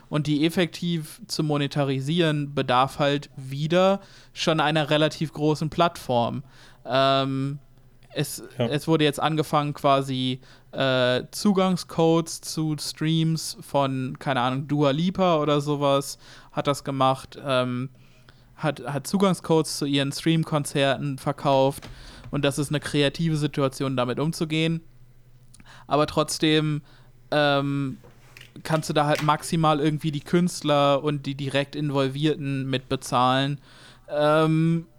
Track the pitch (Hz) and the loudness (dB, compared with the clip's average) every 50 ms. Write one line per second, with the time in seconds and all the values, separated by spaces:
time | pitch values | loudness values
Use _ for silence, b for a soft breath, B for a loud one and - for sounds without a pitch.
0 | B B - 151 143 151 151 139 156 165 - 196 175 156 - - 175 175 170 160 | B B -2 -2 0 0 0 2 2 2 2 2 0 0 -2 -6 -4 -2 -2 -2
1 | 151 - - - 208 - - - 160 151 147 143 143 139 - 151 139 139 135 135 | -4 -8 -16 -20 -12 -8 -4 -2 -2 0 0 0 -2 -2 0 0 0 0 0 -2
2 | 131 147 170 175 165 156 151 147 143 143 143 135 135 127 123 127 135 135 - - | -2 -2 0 2 2 2 2 0 -4 -4 -4 -4 0 2 4 2 2 2 0 0
3 | 147 143 143 143 - - - 139 135 131 135 143 156 156 175 185 185 190 196 196 | 0 0 0 -2 -4 -10 -18 -16 -12 -10 -8 -6 -2 0 2 4 4 4 2 0
4 | B B B B B B B - - 175 156 156 143 151 156 156 147 127 151 151 | B B B B B B B -4 -2 0 0 2 2 2 2 0 0 2 2 2
5 | 156 151 - - 165 143 - 151 151 156 151 - 160 143 - 170 170 170 - - | 2 2 0 -4 -6 -6 -4 -2 0 0 0 0 -2 -4 0 2 0 0 0 -4
6 | - - 123 120 117 120 123 131 - B B B B B B B - - 123 135 | -4 0 0 0 0 0 -4 -6 -10 B B B B B B B -8 -2 0 2
7 | 135 135 135 135 135 135 135 135 135 139 143 143 - - - - - - - - | 4 4 4 2 0 0 -2 -4 -4 -4 -6 -8 -14 -20 -20 -20 -20 -20 -20 -20
8 | - - - 147 147 - - - 113 - - 127 120 117 143 147 - 160 160 151 | -20 -12 -6 -6 -6 -6 -6 -12 -14 -14 -4 -2 -2 -2 -2 -2 0 0 2 4
9 | 151 147 - - - 151 160 151 143 - 160 147 147 147 139 - - 139 135 139 | 4 2 2 0 -2 0 0 -2 -2 0 0 0 0 -2 -6 0 2 2 2 2
10 | 135 135 131 127 127 127 127 127 B B B B B B - - 135 131 131 127 | 2 -2 -4 -4 -2 -4 -4 -6 B B B B B B -6 -2 0 0 2 2
11 | 123 123 127 127 - - - - - 208 190 190 185 185 180 - - - - 170 | 2 2 2 0 -2 -6 -10 -2 0 2 2 4 2 2 0 -2 -4 -6 -2 2
12 | 165 165 165 165 160 - - - - - - 160 156 156 151 147 - - - - | 4 4 4 2 2 -2 -10 -12 -10 -8 -6 -4 -2 -2 -4 -4 -6 -10 -6 -4
13 | 156 156 160 160 160 160 160 151 - - - - - - - 139 139 135 135 131 | -2 0 2 2 2 0 0 -2 -4 -8 -12 -12 -12 -4 -2 0 0 0 -2 -4
14 | 127 127 - - - 151 131 123 120 127 131 139 156 139 143 147 147 139 135 156 | -6 -6 -8 -8 -6 -4 -2 0 0 0 -2 -4 -4 -2 0 2 2 2 2 2
15 | 175 190 185 185 185 180 165 151 147 151 147 151 143 147 147 139 143 139 139 139 | 0 -2 0 2 2 2 4 2 2 2 2 2 2 -2 -2 0 2 2 2 2
16 | 139 - - B B B B B B B - 147 - 147 139 - - 143 139 135 | 0 -4 -12 B B B B B B B -8 -4 -2 -2 -2 -2 -4 -6 -2 2
17 | 131 131 135 131 - - - - 139 143 131 127 127 127 123 123 131 131 - b | 2 2 2 0 -6 -16 -18 -12 -4 -2 0 0 0 0 -2 -4 -6 -8 -10 b
18 | b b b b b b b b b b b - 165 151 143 - 120 127 143 131 | b b b b b b b b b b b -4 -4 -4 -4 -4 -8 -6 -6 -6
19 | - - - 185 202 190 165 - - - 160 160 151 - - - 151 139 143 139 | -6 -2 0 2 2 2 2 0 0 2 2 2 2 0 -4 -4 -2 0 0 0
20 | 135 139 131 - - 165 165 160 156 - 156 147 139 - - 143 139 135 123 113 | 0 -2 -4 -2 0 2 2 2 0 0 -2 -2 -2 -2 0 2 2 2 2 0
21 | 143 143 131 - - 151 139 - - 143 139 135 135 139 143 - B B B B | -2 -6 -6 -4 -4 -6 -6 -2 0 2 4 4 4 2 0 -4 B B B B
22 | B B B B B B - 143 143 139 123 156 139 - 151 143 - - - 147 | B B B B B B -4 0 0 0 0 0 -2 -2 -2 -4 -4 -2 0 2
23 | 143 139 - - 165 165 156 147 151 147 - 147 135 131 - - 139 135 131 127 | 2 2 0 0 -2 -2 0 0 -2 -2 0 0 -2 -2 -2 -2 -4 -2 0 0
24 | 123 123 117 120 143 165 156 - 170 151 156 160 160 165 165 160 - - - - | 0 -2 0 -2 -2 -2 -2 -4 -4 -2 0 0 0 0 -2 -4 -6 -14 -20 -20
25 | - - - - - - - - - - - - B B B B B B 143 147 | -20 -20 -20 -20 -20 -20 -20 -20 -20 -20 -20 -20 B B B B B B 2 2
26 | 151 - - 160 147 - - - 165 156 156 156 151 151 147 147 b b b b | 2 2 2 0 0 0 0 0 2 4 4 4 2 2 -2 -2 b b b b
27 | b b b - - - 143 151 147 143 143 139 143 143 139 139 139 131 - - | b b b -20 -6 -2 0 2 4 4 2 2 0 0 -2 -2 -2 -4 -6 -10
28 | - - - - - - - - - - - - - - 160 156 - - 156 151 | -16 -20 -20 -20 -20 -20 -20 -20 -20 -20 -20 -16 -4 -2 -2 -2 -2 0 0 0
29 | 143 147 151 - 151 151 151 - - - 180 160 156 156 156 143 151 156 151 143 | 2 2 2 2 2 2 0 0 0 -2 0 2 4 4 4 4 2 0 0 0
30 | - 160 143 143 - - 175 175 180 175 - - - 147 147 143 143 143 143 135 | -4 -4 -4 -6 -4 0 2 2 2 2 -2 -4 0 2 4 4 4 4 4 2
31 | 151 151 147 139 139 139 139 139 143 135 131 139 143 139 - 147 151 143 135 139 | 0 -2 -4 -4 -4 -6 -6 -4 -6 -2 0 0 -2 -2 -4 -4 -4 0 0 0
32 | 135 135 135 143 151 151 143 - 139 139 139 135 135 135 131 131 - - 135 131 | 0 0 0 0 0 0 0 0 -4 -4 -4 -4 -4 -2 -4 -4 -2 -4 -6 -6
33 | - - - 123 127 127 131 135 139 143 143 - B B B B B B B B | -4 -2 2 2 4 4 4 2 2 0 -2 -6 B B B B B B B B
34 | B - 151 147 151 151 151 160 160 160 160 160 165 165 170 165 165 - - | B -6 -2 2 2 4 4 4 4 4 4 4 4 2 2 0 -2 -8 -20